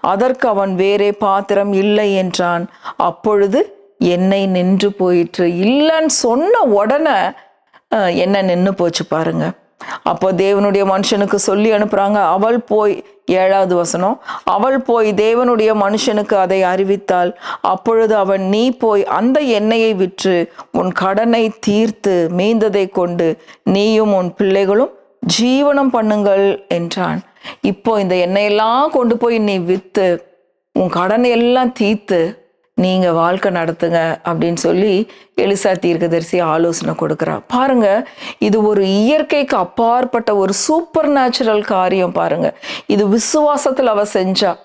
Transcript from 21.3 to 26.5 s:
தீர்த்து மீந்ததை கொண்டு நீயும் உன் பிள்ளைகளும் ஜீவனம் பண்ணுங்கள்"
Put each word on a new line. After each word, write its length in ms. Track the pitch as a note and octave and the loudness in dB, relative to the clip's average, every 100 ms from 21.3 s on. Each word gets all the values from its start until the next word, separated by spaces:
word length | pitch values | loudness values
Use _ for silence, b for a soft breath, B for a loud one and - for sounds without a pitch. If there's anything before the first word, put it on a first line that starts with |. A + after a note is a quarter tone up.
| A#3 A3 G#3 | 0 0 -4
தீர்த்து 680 | - G#3 A3 G#3+ G3+ F3+ E3 F3+ | -2 0 0 -2 -2 0 0 0
மீந்ததை 540 | G3+ A3+ G#3+ G3+ F#3+ | 0 0 0 0 -2
கொண்டு 460 | F#3+ F3 F3 E3 D#3 B B | -2 -2 0 -2 -2 B B
நீயும் 500 | - F#3+ G#3 A3 G#3+ | -2 0 2 2 2
உன் 200 | G3 F3+ | 0 -2
பிள்ளைகளும் 560 | - G3+ G3 G3 G3+ C#4+ - _ _ | -2 0 2 2 2 0 -4 _ _
ஜீவனம் 720 | F3+ F#3 A#3+ C4 C#4+ C#4 C4+ | -4 0 0 2 2 2 0
பண்ணுங்கள்" 760 | A#3+ A3 G#3 G3+ G3 G3 | 0 0 0 2 2 2